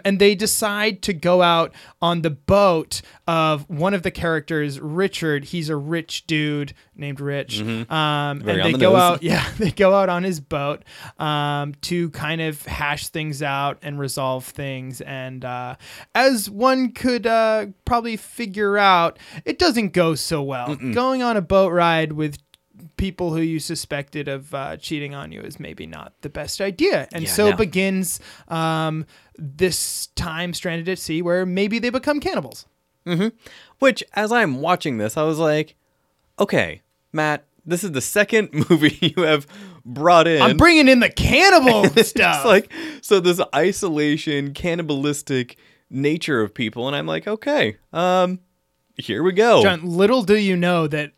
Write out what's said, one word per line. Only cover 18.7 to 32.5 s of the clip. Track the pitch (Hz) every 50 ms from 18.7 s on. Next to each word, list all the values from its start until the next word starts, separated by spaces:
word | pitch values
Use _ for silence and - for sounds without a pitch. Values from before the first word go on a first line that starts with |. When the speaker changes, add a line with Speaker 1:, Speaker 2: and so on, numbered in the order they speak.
| 202
Speaker 1:
out, | 208 202 196 185 170 170 165 - - - - - 156 -
it | 294 - -
doesn't | 359 330 214 233 214 185
go | - 180 165 165 156
so | 135 - - 165 147
well. | 139 139 131 123 120 143 151
Speaker 2:
Mm-mm. | 139 127 127 113
Speaker 1:
Going | 240 247 262 262 254
on | 247 240 226
a | 208
boat | 170 - 196 190 196 180 170
ride | 175 170 170 165 160 160 156 151
with | 151 156 147 143 - _ _ - _ _ _ _ - 170 151 _
people | - 196 190 175 - 180 170 156
who | 165
you | 165 165 160 151
suspected | - - 165 - - - 151 143 143 - - 151 139 143
of, | 139 135 135 147 143
uh, | 139 135 151 80
cheating | 151 - - 160 147 147 143 143
on | 139 - -
you | - 52
is | - - 139 -
maybe | - 78 80 - 80
not | 80 80 76 - - _ _
the | - 143
best | - 156 147 - - -
idea. | 190 196 180 - 320 403 214 156 131 -
And | - 170 165
Speaker 2:
Yeah, | -
Speaker 1:
so | - 208 214 208
Speaker 2:
no. | 190
Speaker 1:
begins, | 190 220 160 156 185 190 196 190 190 185 - - - - - - - _
um, | - 165 160 160 160 160 160 160 156 156 156 151 - _ _ _ _ _
this | - 160 139 139 151 185 175 151 - - - - - - - _
time | - 175 170 160 165 180 175 156
stranded | - - 175 165 170 165
at | 185 190 -
sea | - - 156 165
where | 175 175 175 180 185
maybe | 185 180 190 202 202 214 233
they | 240 247
become | 233 254 247 294 294 294
cannibals. | - 381 359 208 143 -